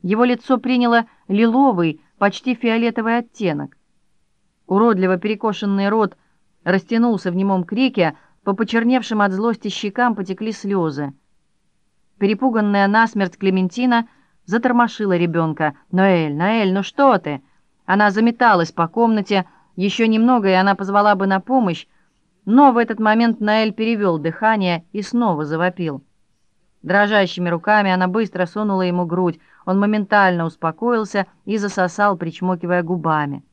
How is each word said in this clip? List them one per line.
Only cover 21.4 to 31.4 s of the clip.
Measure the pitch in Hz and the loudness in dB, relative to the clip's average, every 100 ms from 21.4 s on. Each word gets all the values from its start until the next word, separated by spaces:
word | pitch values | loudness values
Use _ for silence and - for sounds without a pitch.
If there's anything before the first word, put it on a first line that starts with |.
помощь, | 185 262 208 165 - _ _ _ _ _ - | 0 0 0 -4 -10 _ _ _ _ _ 2
но | 233 285 | 6 6
в | 233 | 4
этот | 233 220 | 0 0
момент | 220 220 233 226 | 2 2 2 0
Ноэль | 214 214 220 | 0 2 0
перевёл | - 220 226 202 165 | -2 -2 0 0 0
дыхание | 156 160 220 220 185 170 _ | -4 -2 0 0 0 -2 _
и | 208 | -10
снова | 202 240 233 160 | -4 -2 0 -2
завопил. | 151 160 180 180 165 139 _ _ _ _ _ _ _ _ | -4 -2 -2 -2 -8 -8 _ _ _ _ _ _ _ _
Дрожащими | - 196 208 214 185 - 175 | -2 0 2 2 0 -2 -4
руками | 170 170 214 196 | -4 2 2 2
она | 185 185 | 0 0
быстро | 202 214 185 175 | -2 -4 -4 -4
сунула | 214 214 190 | -2 -2 0
ему | 185 180 | 0 -2
грудь. | 175 175 180 165 _ _ - | -2 -2 -2 -4 _ _ -4
Он | 190 | 0
моментально | 202 214 196 208 196 175 165 | 0 0 0 2 4 2 -4
успокоился | - 165 160 233 233 214 202 185 _ | -4 -6 -4 -4 -2 -2 -4 -6 _